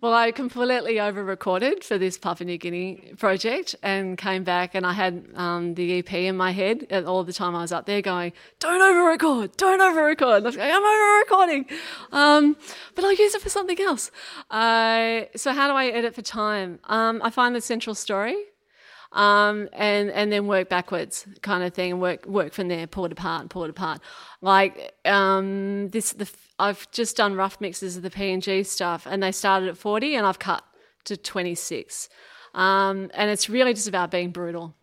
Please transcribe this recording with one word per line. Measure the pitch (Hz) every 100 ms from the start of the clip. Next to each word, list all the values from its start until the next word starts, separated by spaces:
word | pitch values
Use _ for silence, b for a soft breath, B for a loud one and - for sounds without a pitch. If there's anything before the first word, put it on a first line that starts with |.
well, | 233
I | 233 233
completely | 233 254 247 247 247 202 226
over-recorded | 208 202 196 190 - 185 247 381
for | - 202
this | 185 180
Papua | 190 175 175
New | 175
Guinea | 175 175 185 185 - -
project | 208 190 220 269 370 -
and | 202 196 190 185
came | 196 190
back | 185 180 180
and | 196 180
I |
had, | 185 190 175 - -
um, | 180 175 170 170
the |
E | 175 180
P | 175 185 185
in | 190
my | 185
head | 185 196 233 294
at | 190 165
all | 185
the | 175
time | 180 185 175
I |
was | 170
up | 170 -
there | 202
going, | 196 180 175 B B B
"Don't | 311 359
over-record, | 381 349 349 320 320 262 202 -
don't | 381 370
over-record." | 381 320 302 311 262 220
And | 233
I |
was | 254
going, | 240
"I'm | 349
over-recording, | 415 427 415 415 427 381 359 285 269 320 B B B
um, | 277 294 294 294 302 B B B -
but | 381
I'll |
use | 392 415 403
it |
for | 403
something | 403 370 349
else." | 381 277 - B B B B
Uh, | 220 226 226 226 226 226 226 220 -
so | 285
how | 269 285
do | 269
I | 262
edit | 233 233 233
for |
time? | 208 233 214 208 185 175 -
Um, | 220 226 226
I | 226
find | 226 247 240
the |
central | 226 233 233
story, | 208 - 196 208 381 415 _ _ B B B B
um, | - 202 208 208 208 208
and, | - 208 208 208
and | - 208
then | 208 202
work | 196 185
backwards | 180 175 175 160 - - 202
kind | - 190
of | 180 180
thing | 180
and | 180
work, | 180 175 -
work | 196 156
from | - 180
there, | 170 165
pull | - 180
it |
apart, | 170 180 165 -
pull | 190
it | 160
apart. | 160 185 160 B B B B
Like, | 185 190 196 - 65 _ -
um, | 202 190 190 196 196 196 202 202
this, | 214 202
the | -
f-, | 202 - _ _
I've | 196 196 -
just | - 226 -
done | 208 196
rough | 190 -
mixes | 202 175 190 180
of |
the | 180
P | 185 196
N | 185
G | 185 190
stuff | 196 - 180 170 -
and | 196
they | 190
started | 190 202 190 185
at | 175
forty | 208 208 269 285
and | 208
I've | 185
cut | 196 180 - _ b b -
to | 196
twenty-six. | - 202 180 170 - 147 - - - B B B B -
Um, | 185 196 196 196 190
and | - 208
it's | 208 -
really | 226 254 226
just | 208
about | 190 175
being | 175 175
brutal | 180 175 170 165 151